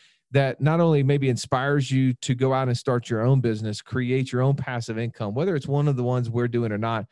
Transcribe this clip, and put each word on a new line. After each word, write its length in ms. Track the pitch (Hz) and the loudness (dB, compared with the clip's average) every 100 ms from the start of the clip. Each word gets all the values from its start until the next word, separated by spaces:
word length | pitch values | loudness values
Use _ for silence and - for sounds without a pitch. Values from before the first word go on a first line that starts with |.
| _ _ _ | _ _ _
that 320 | 139 135 - | 0 0 2
not 180 | 143 165 | 2 4
only 220 | 170 147 | 4 4
maybe 260 | 135 143 135 | 4 2 2
inspires 640 | 117 - 131 139 143 131 | -2 0 0 2 0 2
you 240 | 131 131 | 2 2
to 200 | 123 - | 0 -2
go 200 | 127 131 | 0 2
out 140 | 131 131 | 2 0
and 60 | |
start 360 | 117 - 120 - | -2 0 -2 0
your 100 | 110 | 0
own 220 | 120 135 | 2 4
business, 400 | 120 107 110 104 | 2 -2 -4 -6
create 500 | - 131 123 131 131 | -6 -4 0 0 0
your 80 | 123 | 0
own 160 | 131 139 | 0 0
passive 400 | - 123 113 113 | -2 -6 -6 -4
income, 380 | 117 - 107 | -4 -4 -6
whether 200 | 113 185 | -2 -2
it's 140 | 156 135 | -2 -2
one 180 | 143 147 | 0 0
of 80 | |
the 80 | 127 | 0
ones 280 | 123 127 117 | 0 0 -2
we're 180 | 117 120 | -2 -2
doing 240 | 120 113 | 0 -2
or 60 | 104 | -2
not, 260 | 113 113 - | -2 -4 -6